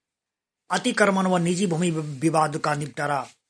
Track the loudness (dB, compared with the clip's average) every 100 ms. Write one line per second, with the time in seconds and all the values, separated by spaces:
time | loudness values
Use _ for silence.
0 | _ _ _ _ _ _ -6 -2 0 2
1 | 2 4 2 2 2 0 0 0 0 -2
2 | -6 -2 0 2 0 0 -2 -4 -6 -6
3 | -4 -4 -6 _ _